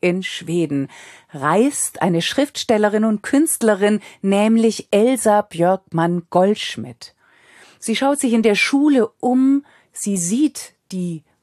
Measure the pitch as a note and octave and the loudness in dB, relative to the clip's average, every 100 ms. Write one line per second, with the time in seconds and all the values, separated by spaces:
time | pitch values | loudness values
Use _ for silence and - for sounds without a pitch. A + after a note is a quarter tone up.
0 | F3+ F3+ F#3+ - D#3 F3 D#3+ C#3+ C3+ - | -2 -2 -6 -10 -6 -4 -2 -2 -6 -10
1 | - - _ D3 C#3+ F3+ C4 - - - | -20 -20 _ -6 0 2 2 0 -8 -4
2 | F#3 E3+ - - C#4+ - - G#3+ G#3 G#3+ | -2 0 -2 -2 -4 -4 -2 0 2 0
3 | A3 G#3 - C#4 D#4+ - A3+ G3+ G#3 G#3 | 0 -2 0 0 0 0 0 2 2 0
4 | - - G3 G3 G#3+ A3+ A3+ G#3 - G3+ | -4 -6 0 2 2 4 2 0 -2 0
5 | A#3 C4 A3 G#3 G#3 E3 E3+ F#3+ _ E3 | 2 2 2 2 0 0 0 0 _ -2
6 | E3+ F3 E3+ F3+ F#3+ G#3 - - B2+ B2 | 0 -2 -2 2 2 0 -4 -10 -14 -16
7 | - _ _ _ _ - - _ - A3 | -20 _ _ _ _ -20 -20 _ -6 -2
8 | C4+ C#4+ C4+ A3+ A3 G#3 - C#4 D4+ C4+ | 0 0 0 2 2 2 0 2 2 2
9 | G#3+ _ B3 B3+ C4+ C#4 - _ _ - | 0 _ -2 2 2 2 -2 _ _ -10
10 | - G3 E3+ A#3 D4+ - - _ - F#3 | -6 -4 -2 0 -2 -2 -18 _ -14 -8
11 | F3 D#3+ - _ | -8 -8 -14 _